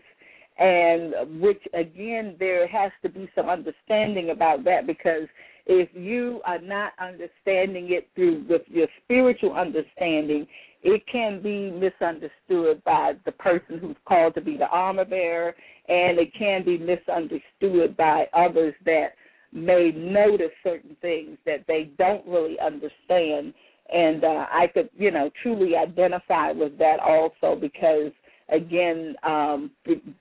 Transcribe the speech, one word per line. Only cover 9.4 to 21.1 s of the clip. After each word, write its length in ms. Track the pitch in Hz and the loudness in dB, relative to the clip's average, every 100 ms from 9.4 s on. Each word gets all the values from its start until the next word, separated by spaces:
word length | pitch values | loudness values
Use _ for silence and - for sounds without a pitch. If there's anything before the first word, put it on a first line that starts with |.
| 196 | -2
understanding, 960 | - 175 156 147 - 175 156 151 147 151 - - _ | -2 -4 -4 -6 -4 -2 -2 0 -4 -4 -16 -20 _
it 200 | 180 208 - | 0 0 0
can 320 | 240 220 196 | -4 -4 -4
be 280 | 208 202 196 | -6 -6 -6
misunderstood 1120 | 175 190 - 175 160 160 _ - 180 160 151 | -4 -4 -2 -6 -6 -12 _ -2 0 2 0
by 300 | - 151 147 143 - | 2 2 0 -4 -8
the 60 | |
person 460 | - 196 175 - 165 | -4 0 0 -2 -12
who's 180 | 175 - - | -12 -8 2
called 280 | 180 165 165 | 4 4 0
to 40 | |
be 160 | 151 147 | -6 -4
the 120 | - | 0
armor 360 | 175 190 190 | 0 0 -2
bearer, 500 | 190 185 170 170 170 - - _ - | -2 -2 -2 -2 -4 -8 -18 _ -2
and 300 | 180 180 175 | 2 2 2
it 140 | 165 - | 0 -2
can 260 | 208 190 | -2 0
be 140 | 175 170 | 0 -2
misunderstood 1160 | 170 170 - 170 156 151 - - 196 175 165 - | -2 -4 -2 -4 -4 -10 -12 -4 0 2 2 2
by 280 | 160 156 - | 2 2 2
others 400 | 165 175 160 160 - 165 | 2 2 2 0 -2 0
that 220 | 160 143 - _ _ _ | 0 0 -8 _ _ _
may 380 | 160 170 180 170 | -6 2 4 4
notice 600 | 156 175 202 208 202 160 - | 0 0 4 4 4 0 -4
certain 340 | 185 165 147 151 | -6 -6 -10 -10
things 340 | 175 | -6